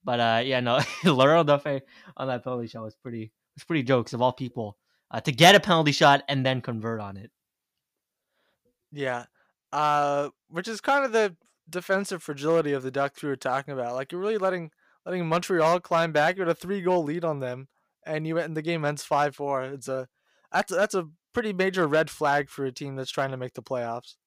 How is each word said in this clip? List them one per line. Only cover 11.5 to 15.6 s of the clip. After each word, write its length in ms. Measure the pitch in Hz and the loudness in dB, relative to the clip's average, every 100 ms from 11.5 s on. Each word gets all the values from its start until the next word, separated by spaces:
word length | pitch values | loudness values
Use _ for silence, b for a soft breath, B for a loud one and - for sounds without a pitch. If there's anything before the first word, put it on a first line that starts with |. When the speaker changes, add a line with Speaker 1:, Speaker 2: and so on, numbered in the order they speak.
| _ - | _ -12
Speaker 2:
defensive 540 | 180 175 190 202 180 | -10 -2 -2 -2 -8
fragility 500 | - 143 147 165 151 | -8 -4 2 2 2
of 100 | 139 | -2
the 80 | 131 | -4
Ducks 320 | 131 143 - | -4 -4 -4
we 60 | 147 | -6
were 80 | 131 | -4
talking 360 | 135 131 139 | -2 -4 -4
about. 220 | 135 120 | -6 -6
Like, 180 | 123 135 | -6 -8
you're 80 | 175 | -6
really 180 | 202 220 | -4 0
letting, 320 | 190 185 160 _ _ _ | 0 -2 -8 _ _ _
letting 220 | - 180 165 | -8 -4 0
Montreal 540 | 170 - 180 | -2 0 2